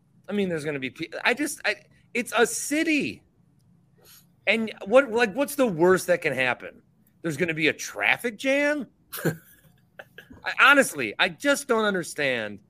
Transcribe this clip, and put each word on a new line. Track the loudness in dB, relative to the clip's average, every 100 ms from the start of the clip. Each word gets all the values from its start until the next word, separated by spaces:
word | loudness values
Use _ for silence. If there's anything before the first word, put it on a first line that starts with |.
| _ _ -8
I |
mean, | -4 -2
there's | -2
gonna | -4 -6
be | -8
pe-, | -10 -12 -4
I | -2
just, | 0 -2 -4
I, | -4 -6 -8 _ _
it's | -6 -2 0
a | 0
city. | 0 -4 -2 0 0 -2 -8 _ _ _ _ _ _ _ _ -20 -20 _ _ -2
And | 0 -2 -8 2
what, | 4 4
like, | 2 0
what's | 0 -4
the | 0 0
worst | 4 4 4 2
that | 0
can | 0
happen? | 0 0 0 -6 -18 _ _ _ _
There's | -6 -2
gonna | -2
be | 2 2
a |
traffic | 0 -6 -2 0 0 -2 -4
jam? | -2 0 0 -2 -6 _
<laughs> | _ -6
I, | -4 -6 -10 -20 -20 _ _ -20 -20 -20 -20 -12 -6 4
honestly, | 6 6 4 0 -4 -2
I | -2
just | -2 0 0 0
don't | 0
understand | 0 -2 -4 -4 -2 -2 -4 -10